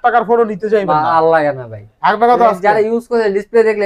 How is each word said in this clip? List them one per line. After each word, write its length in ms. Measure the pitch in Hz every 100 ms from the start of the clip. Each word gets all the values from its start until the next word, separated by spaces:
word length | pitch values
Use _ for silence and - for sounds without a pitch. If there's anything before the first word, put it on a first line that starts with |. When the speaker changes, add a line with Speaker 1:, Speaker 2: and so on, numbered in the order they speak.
Speaker 1:
টাকার 220 | 240 233
ফোনও 200 | 214 233
নিতে 240 | 226 202 214
চাইবেন 180 | 214 190
Speaker 2:
বা 60 |
Speaker 1:
না। 160 | 151 156
Speaker 2:
আর 140 | 165
লাগে 280 | 160 160 147
না 120 | 135 120
ভাই। 160 | 110 - _
Speaker 1:
থাকবে 240 | 165 208 240
কত 140 | 247
Speaker 2:
এই 60 | 220
Speaker 1:
আজকে? 140 | 190
Speaker 2:
যারা 180 | 208 214
ইউজ 240 | 214 233 233
করে 160 | 233 214
ডিসপ্লে 340 | 196 196 233
দেখলে 220 | 220 208